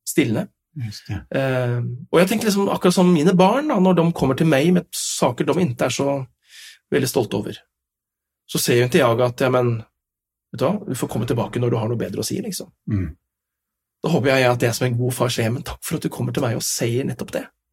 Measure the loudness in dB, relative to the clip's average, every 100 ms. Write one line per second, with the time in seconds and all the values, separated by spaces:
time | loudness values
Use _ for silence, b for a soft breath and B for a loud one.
0 | -6 0 0 0 -4 _ _ -10 -10 -10
1 | -10 -10 -6 -2 0 0 -2 -2 -4 -8
2 | -2 2 2 0 0 0 0 2 2 4
3 | 4 6 4 6 4 4 0 2 4 4
4 | 2 2 0 2 2 4 4 2 0 -8
5 | -6 0 0 0 -2 0 0 -2 -2 -2
6 | -2 -4 -8 _ B B B B B -2
7 | 0 0 -2 -2 -6 -10 _ _ _ _
8 | _ _ _ _ -6 -4 2 2 4 4
9 | 4 4 0 0 0 2 2 -2 -6 _
10 | _ _ _ _ _ -4 -2 -2 -6 -6
11 | -6 -4 -2 -2 -2 -2 -2 -2 -2 -4
12 | -6 -6 -6 -6 -6 -10 -12 _ -6 -4
13 | -4 -10 _ _ _ _ _ _ _ _
14 | -2 0 2 4 4 4 0 0 -2 0
15 | -2 -2 -2 0 -2 -2 -6 -10 -8 -6
16 | -6 -6 -4 -2 -2 -2 -4 -4 -2 -2
17 | -4 -6 -8 -8 -10 _ _